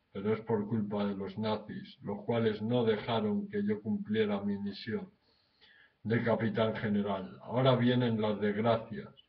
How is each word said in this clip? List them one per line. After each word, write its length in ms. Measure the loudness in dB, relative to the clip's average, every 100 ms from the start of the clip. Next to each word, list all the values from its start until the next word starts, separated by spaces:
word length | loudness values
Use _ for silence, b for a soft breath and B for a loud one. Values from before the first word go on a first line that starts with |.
| _
pero 220 | -4 -2
es 80 | -2
por 260 | 0 -2 0
culpa 380 | -2 0 -2 -2
de 100 | -2
los 220 | -6 -4
nazis, 600 | -2 -2 -4 -12 -12 -12
los 200 | -8 -8 -2
cuales 360 | 2 2 2
no 220 | 0 2
dejaron 640 | 2 2 0 0 0 0 -2
que 160 | -2
yo 160 | 0 -2
cumpliera 600 | -2 -2 0 0 2 0
mi 160 | -2 -4
misión 520 | -4 -8 -6 -6 -6 _ b b b b b b b b
de 200 | 0 2
Capitán 520 | 2 2 2 2 2 0
General. 600 | 0 0 0 -2 -4 -12
Ahora 320 | -4 2 4 6
vienen 440 | 4 4 2 2
las 220 | 0 0
desgracias, 720 | 0 2 2 2 -2 -10 -12 -20